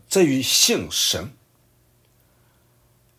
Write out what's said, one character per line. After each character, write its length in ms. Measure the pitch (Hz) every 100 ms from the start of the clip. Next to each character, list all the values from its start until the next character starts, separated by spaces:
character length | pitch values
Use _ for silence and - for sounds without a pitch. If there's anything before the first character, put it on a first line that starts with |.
| -
在 140 | 196
于 180 | 165 135
信 480 | 131 - - 226 -
神。 440 | - - - 95 - _ _ _ _ _ _ _ _ _ _ _ _ _ _ _ _ _